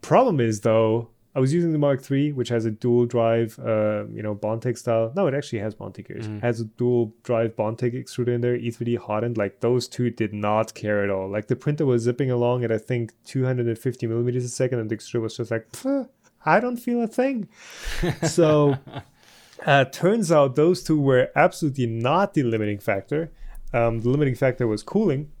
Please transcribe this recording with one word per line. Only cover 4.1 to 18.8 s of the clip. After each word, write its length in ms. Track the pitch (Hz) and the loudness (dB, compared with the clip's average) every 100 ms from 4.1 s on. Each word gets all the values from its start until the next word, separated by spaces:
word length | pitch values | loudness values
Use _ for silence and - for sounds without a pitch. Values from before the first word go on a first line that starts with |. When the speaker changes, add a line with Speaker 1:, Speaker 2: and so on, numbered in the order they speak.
Speaker 1:
you 100 | 110 | -8
know, 120 | 107 104 | -6 -4
Bondtech 420 | 107 113 123 117 | -4 -4 -4 -6
style. 340 | - 113 113 147 | 0 0 0 0
No, 120 | 185 | 0
it 60 | |
actually 260 | 139 143 113 | 0 -4 -6
has 160 | 107 104 | -6 -8
Bondtech 320 | 104 95 101 | -14 -14 -14
gears. 200 | - 110 | -10 -10
Speaker 2:
Mm. 140 | 107 | -4
Speaker 1:
Has 180 | 117 117 | -2 -2
a 60 | 110 | -6
dual 480 | _ 123 120 117 - | _ 0 2 0 -6
drive 320 | - 117 113 110 | -4 0 0 -2
Bondtech 380 | 107 117 123 | -4 -2 -4
extruder 360 | 123 123 - 120 120 | -4 -10 -4 -2 0
in 60 | |
there, 140 | 120 123 | 0 -2
E 160 | 120 | -4
three 140 | 117 117 | -6 -2
D 100 | 117 | -2
hot 280 | - 107 | -2 -2
end. 140 | 117 113 | -2 -2
Like, 220 | 101 - | -4 -2
those 280 | 117 123 120 | 0 0 -2
two 220 | - 123 | -2 -4
did 240 | 110 110 | 0 -4
not 400 | 104 104 107 110 | -2 0 0 0
care 300 | - 107 104 | -4 -2 0
at 60 | 101 | 0
all. 200 | 98 95 | -2 -2
Like, 180 | 101 107 | -6 -4
the 80 | 127 | -4
printer 300 | - 151 147 | -2 0 2
was 180 | 123 | 2
zipping 280 | 113 123 135 | 0 -2 0
along 320 | 123 120 123 | 0 2 0
at, 80 | 120 | 0
I 60 | 110 | -2
think, 360 | - 123 113 _ | -2 -4 -4 _
two 220 | - 135 127 | -8 -2 0
hundred 220 | 127 117 | 0 0
and 100 | 113 | -2
fifty 300 | 131 117 117 | -4 -4 -4
millimeters 380 | 113 120 123 123 | 0 0 -2 -4
a 40 | |
second, 300 | - 131 123 | -2 -2 0
and 100 | 110 | -4
the 80 | 110 | -6
extruder 240 | - 123 | -4 -4
was 160 | 113 - | -4 -6
just 140 | 117 | -4
like, 200 | 113 - | -4 -6
"Pff, 380 | - 262 277 254 _ _ _ - | -10 -4 -4 -4 _ _ _ 2
I 140 | 175 | 2
don't 180 | 247 240 | 2 -6
feel 240 | 240 240 | -4 -2
a 60 | 233 | -2
thing." 400 | 233 262 262 196 _ - - - | 0 0 0 -6 _ -20 -12 -8
Speaker 2:
<laughs> 340 | - 180 135 | -4 -2 -2
Speaker 1:
So, 540 | 160 160 160 151 147 139 | -2 4 4 6 4 2